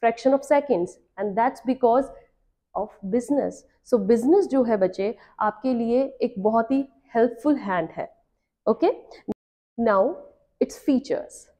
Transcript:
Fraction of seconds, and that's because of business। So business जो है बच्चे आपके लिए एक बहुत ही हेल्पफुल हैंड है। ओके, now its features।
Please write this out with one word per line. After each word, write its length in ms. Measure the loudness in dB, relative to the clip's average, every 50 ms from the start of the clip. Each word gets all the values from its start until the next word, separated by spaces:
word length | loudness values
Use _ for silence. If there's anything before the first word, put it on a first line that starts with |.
| 0
Fraction 360 | 0 -2 0 0 2 2 2
of 80 | 2 2
seconds, 400 | 0 0 2 2 0 0 0 -4 -6 _ _ _ _ -8 -6
and 160 | -4 -2 0
that's 280 | -2 -2 -2 -4 -4 -4
because 360 | -4 0 2 2 4 2 0 -2 -8 -20 -20 _ _ _ _ _ _ _ _ _ _ -8
of 100 | -8 -8 -10 _ -10
business। 460 | -4 -2 -2 -2 0 -2 0 0 -2 -6 -10 _ _ _ _ _
So 200 | 0 0 0 4
business 400 | 4 2 2 4 4 4 4 4
जो 160 | 2 2 0 2
है 140 | 2 2
बच्चे 400 | 0 0 -2 -2 -2 -4 -4 -4 -8 -16 _ _ -4
आपके 340 | -2 -2 -2 -2 -4 -2 -2
लिए 280 | -2 0 0 0 0 0
एक 320 | -2 -4 -4 -4 -4 -4 -2
बहुत 320 | -2 0 0 0 0 0
ही 180 | 0 -2 -2 -4 _ _ _ _ 0
हेल्पफुल 420 | 2 2 2 0 -2 0 0 0
हैंड 340 | 0 -2 -4 -4 -4 -4 -4
है। 260 | -6 -10 -12 -12 _ _ _ _ _ _ _ _ _ _ _ -2
ओके, 220 | -2 0 0 0 0 -2 -8 -20 -20 -20 _ -12 -12 _ _ _ _ _ _ _ _ -4
now 340 | 0 0 2 2 2 0 -2 -6 -14 -20 _ _ _ _ _ _ -4
its 120 | -4 -4 -10 -2 0
features। 600 | 0 0 0 -2 -8 -8 -8 -12 -18 -20 -20 _ _ _